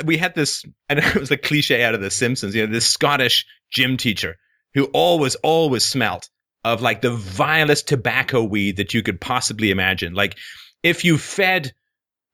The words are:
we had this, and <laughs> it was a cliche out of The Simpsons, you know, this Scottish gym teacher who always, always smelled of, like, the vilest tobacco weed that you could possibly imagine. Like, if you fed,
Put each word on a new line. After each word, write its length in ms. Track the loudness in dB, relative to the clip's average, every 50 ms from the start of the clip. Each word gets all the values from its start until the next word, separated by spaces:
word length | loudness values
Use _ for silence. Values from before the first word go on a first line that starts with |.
| 0
we 120 | 0 0
had 180 | 0 0 -2 0
this, 280 | 0 0 0 -2 -6 -10 -14 -20 _ _
and 120 | -2 0 0
<laughs> 40 | 2
it 120 | 2 0
was 160 | 0 0 0
a 60 | -2
cliche 460 | -2 0 0 0 0 0 2 2 2 2
out 120 | 0 0
of 60 | -2
The 100 | -2 -4
Simpsons, 440 | -2 -2 0 0 -2 -2 -4 -4 -2
you 100 | -2 -2
know, 60 | 0
this 160 | 0 0 0
Scottish 580 | 0 0 0 0 0 2 2 2 2 2 0 0 -4 -12 _ _ _
gym 260 | -2 0 0 0 0
teacher 400 | 0 0 -2 -2 -2 -4 -8 -8 -12 _ _ _ _ _ _ 0
who 120 | 0 0
always, 500 | 2 2 2 4 4 4 2 2 0 -2
always 480 | -2 0 2 2 4 2 2 2 0 0
smelled 460 | -2 0 0 0 -2 -2 -6 -10 -16 _ _ _ _ _ _ -2
of, 180 | -2 0 0
like, 200 | 0 0 0 0
the 100 | 0 -2
vilest 760 | -2 -4 -6 -6 -2 0 2 2 4 4 4 4 2 2 2
tobacco 560 | 0 -2 0 0 0 -2 -2 -2 0 0 0 0
weed 340 | 0 0 0 0 0 -2
that 160 | -2 -4 -2 -2
you 80 | -2
could 180 | -2 -2 -4 -6
possibly 520 | -4 -4 -2 -2 -2 -2 -2 0 0 2
imagine. 420 | 2 2 2 0 0 -2 -4 -4 -2
Like, 240 | 0 -2 -2 -2 -8 -16 -18 -20 -20 -20 -20 _ _ 0
if 200 | 0 0 2 2
you 140 | 2 2
fed, 560 | 2 0 -4 -4 -2 0 0 0 -2 -4 -8 -12 _ _ _ _ _ _ _ _ _ _ _